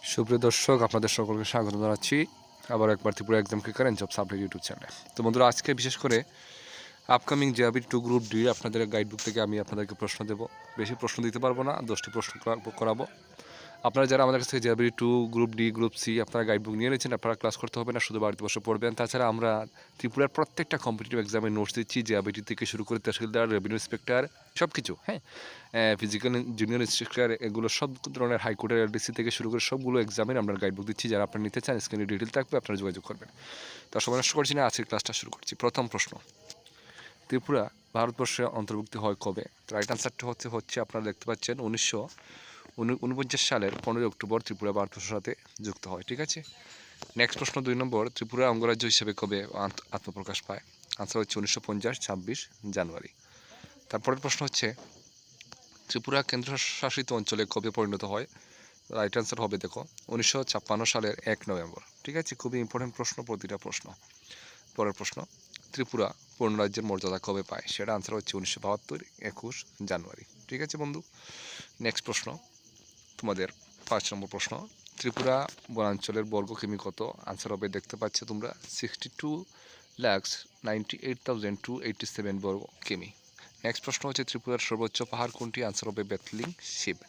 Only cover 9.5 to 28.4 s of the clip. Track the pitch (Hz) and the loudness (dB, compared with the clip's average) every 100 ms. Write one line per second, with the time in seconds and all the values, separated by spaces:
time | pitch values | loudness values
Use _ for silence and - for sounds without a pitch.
9.5 | 104 101 104 104 101 104 - 107 104 117 | 2 -2 -2 -4 -2 -4 -4 -4 -4 -6
10.5 | - - - 107 120 117 - 117 117 127 | -10 -14 -4 -4 0 -2 0 -2 2 2
11.5 | 127 131 147 117 104 - 110 - - - | 2 0 -2 -2 -2 -2 -4 -4 -4 -2
12.5 | 113 113 - 110 110 - - - - - | -2 -4 0 2 2 -2 -8 -20 -20 -18
13.5 | - - - 123 135 135 131 131 131 117 | -18 -18 -2 2 4 6 8 8 6 2
14.5 | 123 117 117 120 - 120 120 117 117 117 | 2 4 6 4 6 4 6 4 4 2
15.5 | 110 113 110 113 - - 113 107 120 110 | 4 2 4 2 2 0 2 2 2 4
16.5 | 104 107 107 120 131 127 120 117 113 113 | 4 2 2 2 2 2 0 2 2 2
17.5 | - 117 - 117 120 - 110 107 98 101 | 0 -4 -2 -2 0 0 2 2 0 -2
18.5 | - 104 110 117 113 117 127 120 113 117 | -2 0 2 2 2 0 4 4 4 4
19.5 | 107 110 - - - 123 120 139 - 156 | 2 0 -12 -20 -4 -2 4 4 4 0
20.5 | - 160 147 - 110 107 123 104 110 110 | 0 -2 0 0 -2 -2 0 2 2 2
21.5 | 107 104 - 113 131 110 104 101 101 104 | 2 0 -2 0 0 2 2 2 -4 -6
22.5 | 107 113 107 107 113 113 - 113 117 113 | -4 -2 -4 -2 0 0 -2 0 2 4
23.5 | 107 101 110 - 113 - 123 143 - - | 4 2 -2 -4 -6 2 2 2 -6 -10
24.5 | - 170 - 123 90 - 208 - - - | 0 0 0 -4 -6 -4 -6 -8 -16 -16
25.5 | - - 117 110 101 107 104 123 123 123 | -16 -4 4 4 4 0 0 2 2 -2
26.5 | 110 110 120 117 - 113 - 120 113 113 | 0 0 2 2 0 -2 2 2 2 -2
27.5 | 104 113 - 147 131 - 131 123 120 | 0 0 0 -2 -4 -10 -2 2 2